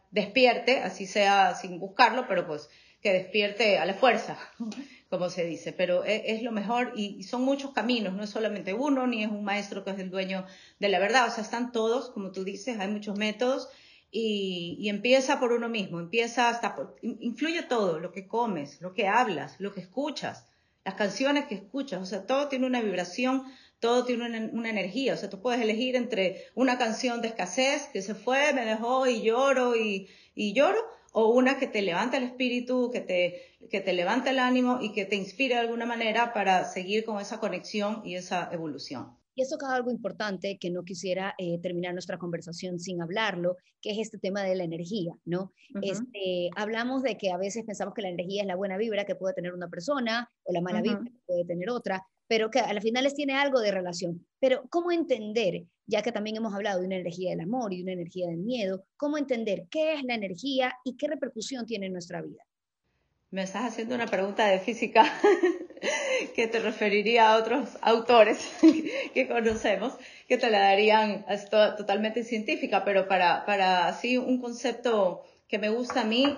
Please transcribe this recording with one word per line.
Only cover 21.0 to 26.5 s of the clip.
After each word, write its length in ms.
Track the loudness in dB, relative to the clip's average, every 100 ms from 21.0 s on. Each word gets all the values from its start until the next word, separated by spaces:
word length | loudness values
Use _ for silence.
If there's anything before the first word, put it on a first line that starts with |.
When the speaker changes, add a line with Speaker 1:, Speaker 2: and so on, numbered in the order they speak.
| -2 0 2 2 -2
Speaker 1:
que 80 | -8
escuchas, 460 | -8 -8 -6 -8
o 40 | -6
sea, 200 | -8 -2
todo 220 | 0 0
tiene 180 | -2 0
una 160 | 0
vibración, 600 | 0 -2 -4 -2 0 0 -4 -20 -20 -4
todo 260 | 2 2 2
tiene 200 | -2 -4
una, 240 | -6 -6
una 160 | -4 -4
energía, 440 | -4 -4 -2 -2
o 40 | -2
sea, 120 | -6
tú 120 | -6
puedes 200 | -2 0
elegir 340 | 0 0 0 0
entre 500 | 0 0 0 -2 -10